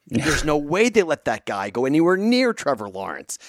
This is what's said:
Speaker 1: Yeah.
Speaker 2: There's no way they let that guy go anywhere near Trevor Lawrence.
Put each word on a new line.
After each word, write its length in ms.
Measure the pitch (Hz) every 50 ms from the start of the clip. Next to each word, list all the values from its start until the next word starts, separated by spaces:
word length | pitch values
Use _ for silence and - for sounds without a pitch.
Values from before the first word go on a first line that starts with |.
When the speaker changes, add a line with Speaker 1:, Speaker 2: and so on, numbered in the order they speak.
| _ -
Speaker 1:
Yeah. 140 | - - 139
Speaker 2:
There's 220 | 156 147 - 143
no 100 | 151 147
way 300 | 147 147 147 165 190 233
they 160 | 247 208 220 180
let 220 | 165 147 - _
that 200 | 135 113 104 -
guy 240 | - 107 98 98 104
go 160 | 95 117 127
anywhere 300 | 135 143 156 165 175 185
near 380 | 185 202 226 247 254 262 240 220
Trevor 340 | - - 147 135 101 104
Lawrence. 500 | 101 92 95 95 87 73 69 - - - - -